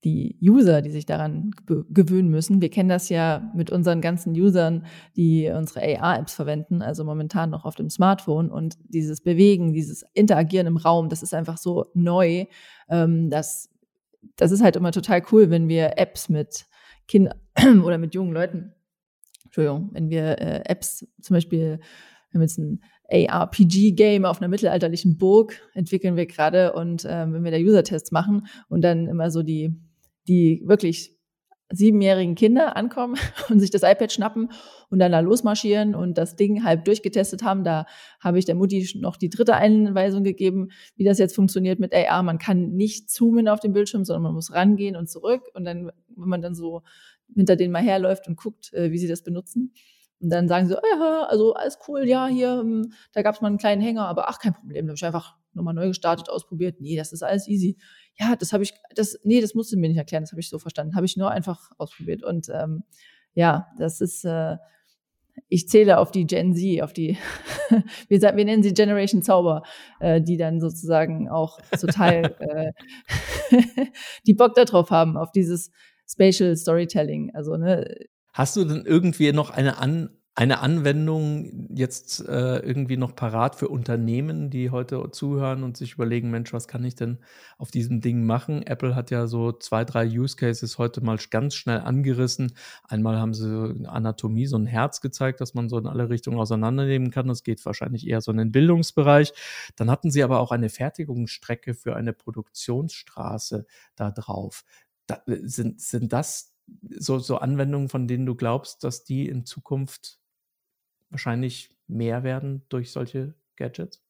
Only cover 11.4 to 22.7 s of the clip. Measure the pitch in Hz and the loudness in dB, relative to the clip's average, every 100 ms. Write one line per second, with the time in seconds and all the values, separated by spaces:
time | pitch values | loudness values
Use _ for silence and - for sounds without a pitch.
11.4 | 165 165 180 170 - 180 175 180 175 175 | -6 -6 -4 -4 -2 0 2 4 2 2
12.4 | 190 - - - _ 165 165 165 165 147 | -4 -12 -20 -20 _ 0 2 2 0 -2
13.4 | 151 - - _ _ _ _ _ - - | -4 -10 -14 _ _ _ _ _ -20 2
14.4 | 165 202 220 - 175 165 - 180 175 220 | 4 6 6 6 0 -2 2 0 6 8
15.4 | 196 165 165 165 156 - 180 - - 156 | 8 6 2 2 0 2 0 -2 -2 -2
16.4 | 147 - _ _ _ _ - 208 190 - | -2 -10 _ _ _ _ 2 4 4 0
17.4 | _ - 262 214 170 165 165 180 185 165 | _ 6 8 10 8 0 -2 -4 -4 -2
18.4 | 175 170 180 _ _ _ _ _ _ _ | -4 -4 -12 _ _ _ _ _ _ _
19.4 | _ - 151 143 202 - 160 160 156 - | _ -2 0 0 -6 -6 -4 -2 -2 -2
20.4 | 160 147 - 180 - - - _ - 175 | -4 -6 -4 -6 -6 -12 -16 _ 0 0
21.4 | 170 170 160 156 - - - _ _ 170 | 2 -2 -2 -6 -14 -20 -20 _ _ 0
22.4 | 160 - 151 | 0 0 -6